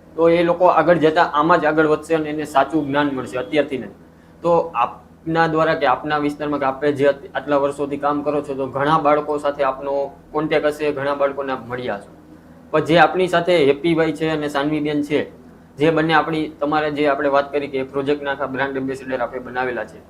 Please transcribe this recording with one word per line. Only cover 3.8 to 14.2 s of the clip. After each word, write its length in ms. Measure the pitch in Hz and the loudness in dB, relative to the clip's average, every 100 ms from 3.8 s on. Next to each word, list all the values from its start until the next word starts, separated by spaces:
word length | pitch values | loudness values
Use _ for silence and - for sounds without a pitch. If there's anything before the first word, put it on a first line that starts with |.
| 104 - - - - - | -8 -14 -20 -20 -20 -6
તો 80 | 170 170 | 0 0
આપના 880 | - 117 123 - - - 165 160 165 | 0 -2 -2 -4 -20 -16 -6 0 2
દ્વારા 280 | 156 160 | 2 2
કે 120 | 160 135 | 2 2
આપના 320 | 127 151 151 | 0 0 -2
વિસ્તારમાં 420 | 147 147 147 143 | -2 -4 -4 -2
કે 60 | 135 | -2
આપે 260 | 131 147 | -2 -2
જે 160 | 139 143 139 - | 2 2 0 -4
આટલા 220 | 135 139 147 | -8 -2 0
વર્ષોથી 400 | 143 143 143 139 | 0 -2 -6 -2
કામ 260 | 143 147 | -2 -2
કરો 200 | 147 147 | -2 -4
છો, 120 | 143 | -4
તો 120 | 135 131 | -6 -6
ઘણા 320 | 135 143 160 | -2 2 2
બાળકો 400 | 143 151 147 147 | 4 2 0 -2
સાથે 260 | 147 147 | -2 0
આપનો 460 | 135 131 143 139 139 - - | -2 -2 -4 -4 -4 -8 -8
કોન્ટેક્ટ 340 | 151 156 156 147 | -4 0 0 0
હશે, 260 | 147 151 | 0 -2
ઘણા 220 | 143 139 | -2 -2
બાળકોને 380 | 143 139 135 135 | 0 0 -2 -6
આપ 160 | 127 117 | -6 -6
મળ્યા 300 | 123 120 101 | -8 -6 -6
છો, 400 | - - - - - - - | -10 -20 -20 -20 -20 -20 -2
પણ 140 | 156 | -2
જે 140 | 143 165 | 4 6
આપણી 300 | 156 180 180 | 6 4 0
સાથે 360 | 175 170 175 | 0 2 4
હેપીભાઈ 480 | 139 143 170 160 160 | 4 2 2 2 2
છે 160 | 151 | 0